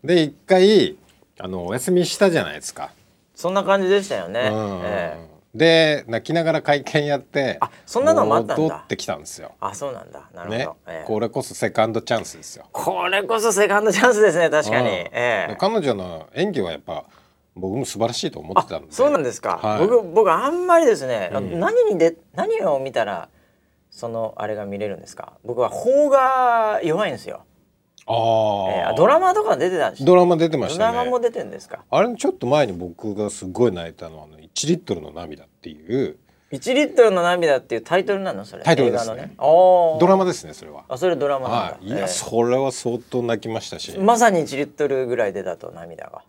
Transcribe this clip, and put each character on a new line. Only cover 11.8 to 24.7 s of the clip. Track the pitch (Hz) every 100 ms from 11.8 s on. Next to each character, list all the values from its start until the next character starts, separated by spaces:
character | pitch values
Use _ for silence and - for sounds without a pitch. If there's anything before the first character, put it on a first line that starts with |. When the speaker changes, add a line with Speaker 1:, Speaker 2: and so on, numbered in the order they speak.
| 110
Speaker 1:
ン |
ド | 113
チ | -
ャ | 113
ン |
ス | - -
で |
す | - -
よ。 | -
Speaker 2:
こ | - - - 175
れ | 196
こ | 190 226
そ | 226
セ | 190 202
カ | 202
ン |
ド | 220
チ | 196
ャ | 247
ン |
ス | 208
で | 214
す | 160
ね、 | 160
確 | 147 104
か | 131
に。 | 123
Speaker 1:
う |
ん。 |
Speaker 2:
え | 92 87
え。 | 117 123 107 82
Speaker 1:
で、 | 104
彼 | 196 226
女 | 143
の | 101 90 80 80
演 | 123 196
技 | 151
は | 90
や | 78
っ |
ぱ、 | - 80 - _ _ _ _
僕 | - 95 113
も |
素 | 127 101
晴 | 113
ら |
し | 117 170
い |
と | 85
思 | 78 95
っ |
て | -
た | 82
ん |
で。 | -
Speaker 2:
あ、 |
そ | - 277
う |
な | 277
ん |
で | 127
す | 110
か。 | 107 85
Speaker 1:
は | 107 107
い。 | 185
Speaker 2:
僕、 | 240 185
僕 | 175 196
あ | 165 262
ん | 349 359
ま | 339
り | 302
で | 180
す | 131
ね、 | 113 90
Speaker 1:
う | -
ん。 | 95 170
Speaker 2:
何 | 359 466
に | 440 370
で-、 | 320 - _
何 | 143 392 453
を | 175 139
見 | 135
た | 123
ら、 | 104 90 82 _ _ _ _ _ _
そ | - 117
の、 | 113 110 -
あ | 107
れ |
が | 107
見 | 101